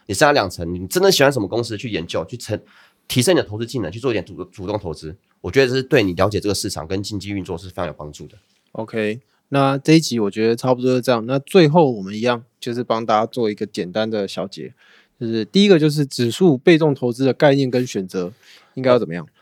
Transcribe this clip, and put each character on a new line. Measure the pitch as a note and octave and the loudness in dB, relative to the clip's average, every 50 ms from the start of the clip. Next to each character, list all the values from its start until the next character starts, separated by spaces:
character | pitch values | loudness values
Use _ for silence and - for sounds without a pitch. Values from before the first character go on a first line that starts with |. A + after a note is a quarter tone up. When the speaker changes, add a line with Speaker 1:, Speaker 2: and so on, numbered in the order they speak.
| _ | _
Speaker 1:
你 | - G2 | -8 0
剩 | - D#3 D3 | 2 4 4
下 | C#3+ | 4
两 | C3+ G#2+ F2+ | 2 0 -2
成， | - - F2 E2+ | -4 -8 -8 -8
你 | F2 F2+ F#2 F#2 | -6 -8 -8 -6
真 | - F3+ | -2 2
的 | F#3 G3 | 2 2
喜 | F#3 - C#3 | 4 4 2
欢 | C3+ | 2
什 | C#3+ B2+ | 2 0
么 | G2+ F2 | -4 -4
公 | A2 A2+ A#2+ | -4 -6 -6
司 | A2 A2 G2+ | -6 -8 -10
去 | - A#2+ | -8 -6
研 | G2+ F2 E2 | -6 -6 -8
究， | E2+ - F#2+ D#2+ | -6 -6 -6 -6
去 | - - A#2 | -8 -12 -14
成-， | - - G#2+ G#2 - _ _ _ _ _ _ _ _ _ | -8 -8 -8 -8 -8 _ _ _ _ _ _ _ _ _
提 | - B2 | -2 0
升 | B2 F#3 F#3 | 2 2 2
你 | D#3 | 2
的 | A2 | 0
投 | F#2 G#2 G#2+ | -2 -6 -10
资 | A#2 | -10
技 | A#2 - C3 | -8 -6 -8
能， | G2+ D2+ | -8 -8
去 | F2+ A#2 | -10 -6
做 | A#2+ C#3 | -6 -4
一 | A#2 | -4
点 | G2+ E2+ | -4 -6
主-， | - F#2+ D#2 F2 | -8 -12 -16 -16
主 | - _ - F#2 F#2 | -16 _ -14 -8 -6
动 | G#2+ G#2+ | -6 -6
投 | - F2 D#2 | -6 -8 -10
资， | - - D#2 D2+ - _ _ _ _ | -10 -12 -16 -16 -16 _ _ _ _
我 | - F#2+ | -10 -2
觉 | E2+ C3+ | 2 2
得 | C3+ B2 | 2 4
这 | B2 | 2
是 | C3 | -2
对 | C3 C3 - C3+ G#2+ | -2 2 2 2 2
你 | F#2+ F2 | 2 2
了 | E2+ F#2+ G#2+ | 0 0 0
解 | G#2+ G2 | 0 -2
这 | - G#2 | -2 -2
个 | G2 | -4
市 | - - G#2 | -2 -4 -6
场 | - D#2 D2 | -6 -8 -8
跟 | D#2+ F#2+ G2 | -6 -6 -6
经 | G2+ - G#2+ G2+ | -6 -6 -8 -8
济 | F#2 G2+ | -8 -8
运 | G2+ G2 F2+ | -8 -8 -6
作 | F2 F#2 E2 | -8 -10 -10
是 | F#2+ F#2 | -10 -12
非 | E2+ | -8
常 | - F2+ E2+ | -8 -8 -8
有 | D2 | -8
帮 | - D#2 D2+ | -10 -14 -16
助 | D2 - D#2 D2 | -16 -16 -18 -20
的。 | - - _ _ _ _ _ _ _ | -20 -20 _ _ _ _ _ _ _
Speaker 2:
OK， | - A2 G#2+ - A2+ G#2+ G#2 G#2+ B2 - _ _ _ _ _ | -12 -12 -8 -6 -4 -4 -4 -4 -6 -12 _ _ _ _ _
那 | C#3 C#3 C#3 C3+ C3+ C#3 | 0 2 2 2 0 -2
这 | - - D#3 | 2 4 4
一 | E3 | 4
集 | D#3 - B2 A#2 | 4 2 -2 -2
我 | G#2+ G2+ | -2 -2
觉 | G2 A2 A2 A2+ | -2 0 0 0
得 | A#2 | 0
差 | A#2 - C3 B2+ | 0 0 0 0
不 | B2 | 2
多 | B2 B2+ | 2 0
就 | B2+ B2+ | 0 0
这 | A#2 - | 2 2
样。 | B2+ A#2 A2 | 0 0 0
那 | A#2+ C3 C#3 | -2 -4 -4
最 | C3+ - - G3 E3 D3 | -4 2 4 6 6 6
后 | D3 F3 E3 C3+ | 6 6 4 4
我 | B2 G#2 | 2 -2
们 | F#2+ F#2+ G#2 | -6 -8 -6
一 | G#2+ | -2
样 | A2+ B2 B2 A#2 A#2+ _ _ _ | 0 0 -2 -2 -4 _ _ _
就 | - B2 A#2 | -10 -8 -6
是 | A#2+ B2 | -6 -4
帮 | - A#2 A2+ A#2 | -2 -2 -4 0
大 | A2 A2+ G#2+ | 2 2 2
家 | G#2+ | 2
做 | - - B2+ A#2 G#2+ | 0 -2 -2 -2 -2
一 | G#2+ | -2
个 | G2 A2 | -4 -8
简 | G2 - - F#2 F2+ | -8 -6 -6 -6 -4
单 | F2 A2 A2 A2 | -2 -4 -4 -2
的 | A2 G#2+ G2 F#2 | -2 -4 -4 -4
小 | - - E2+ G2 | -6 -8 -8 -8
结， | - - C#2 - B2 _ _ _ _ _ _ _ _ _ | -8 -12 -14 -14 -16 _ _ _ _ _ _ _ _ _
就 | B2 | -6
是 | A2+ A2+ A2+ G#2+ | -4 -2 -2 -4
第 | G2+ - F#3+ G3+ | 0 2 2 6
一 | G#3 | 6
个 | F#3+ D#3+ | 6 6
就 | D3+ D#3 | 6 2
是 | D3 D3+ D3 | 2 0 -2
指 | C#3 - - A#2+ A#2 | -2 -2 -2 -2 -2
数 | A2+ - F#3+ F3+ C#3 B2 | 0 4 4 4 4 4
被 | - - E3+ D3+ | 6 6 6 6
动 | D#3+ D#3 C#3 | 6 2 0
投 | - - B2 | 0 -2 -4
资 | A#2+ A#2+ C3+ | -2 0 0
的 | C3 A#2+ | 0 2
概 | - - D3 C#3 | 4 4 4 4
念 | C#3 C#3 B2+ | 4 2 0
跟 | A#2+ B2 B2+ A#2+ | 0 -2 -2 -2
选 | - A2 F#2+ F2+ | -4 -6 -6 -4
择 | - F#2+ F2+ F2 A2+ _ _ - - - _ _ _ | -4 -6 -6 -6 -8 _ _ -20 -20 -20 _ _ _
应 | C3 B2+ | -4 2
该 | C3 | 4
要 | B2 B2 | 4 4
怎 | G#2 D#2 | 2 0
么 | D#2+ | -6
样？ | F2 D#2 - _ _ | -10 -10 -12 _ _